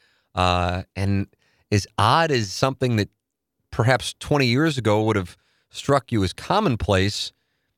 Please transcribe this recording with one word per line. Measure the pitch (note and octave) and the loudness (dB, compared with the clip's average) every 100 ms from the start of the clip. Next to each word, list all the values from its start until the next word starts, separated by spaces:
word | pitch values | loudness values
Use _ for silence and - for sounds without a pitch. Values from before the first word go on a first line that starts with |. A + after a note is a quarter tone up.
| _ _ _ F#2 | _ _ _ -2
Uh, | F2+ F2+ F2+ F2+ - - | 0 2 0 -4 -8 -6
and | G2 G2 - _ _ _ - | -2 -2 -4 _ _ _ -2
as | G#2 - - | -2 -2 0
odd | G#2 D3+ E3 | 2 2 2
as | C3 G2+ | -2 -4
something | - C3+ C3+ B2+ A2+ | -2 -2 -2 -2 0
that | F#2+ _ _ _ _ _ _ | -2 _ _ _ _ _ _
perhaps | - A#2 B2 - - | -2 2 2 0 -10
twenty | - D3 B2+ | -2 0 2
years | B2 D#3+ C3+ | 2 0 0
ago | A2 G#2 | 0 2
would | A2 G#2 | 2 0
have | F2+ - _ _ _ | -2 -10 _ _ _
struck | - - C#3 - | -10 0 0 0
you | A2+ | 0
as | F#2 | 0
commonplace, | - - F#3 G#3 A2+ - F#2+ G2+ - - - _ _ _ | -2 -2 0 0 0 2 2 2 -2 -10 -14 _ _ _